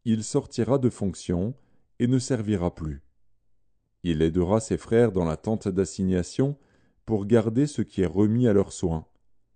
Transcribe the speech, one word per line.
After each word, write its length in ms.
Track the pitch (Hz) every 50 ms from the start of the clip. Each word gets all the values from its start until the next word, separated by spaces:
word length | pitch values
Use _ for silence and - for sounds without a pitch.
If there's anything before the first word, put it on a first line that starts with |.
| -
il 180 | 117 113 110 107
sortira 540 | - - 143 - - - - 113 104 135
de 120 | 135 123 117
fonction 680 | - - 101 95 82 - - - 90 85 92 117 135 - _ _ _ _ _ _ _
et 80 | - 117
ne 140 | 123 131 127
servira 560 | 123 - 139 113 107 101 107 90 87 87 -
plus. 260 | - 82 78 73 67 - _ _ _ _ _ _ _ _ _ _ _ _ _ _ _ _ _ _ _ -
Il 180 | 87 82 76
aidera 380 | 80 82 80 90 87 85 104 110
ses 180 | - - 98
frères 340 | 80 - - 113 117 120 113
dans 140 | 92 92 87
la 120 | 80 78
tente 300 | - - 110 113 104 -
d'assignation 880 | 101 90 92 95 90 - - 95 92 92 90 87 - - - 131 143 147 - _ _ _ _ _ _ _ _ _
pour 200 | - 110 101 101
garder 400 | 101 117 113 101 113 110 127 147
ce 160 | 147 - -
qui 200 | 104 - - -
est 40 | 92
remis 420 | 85 80 95 107 107 110 120 123
à 60 | 117 98
leurs 180 | 98 95 -
soins. 360 | - - - 85 82 80 - - _ _ _ _ _ _ _ _ _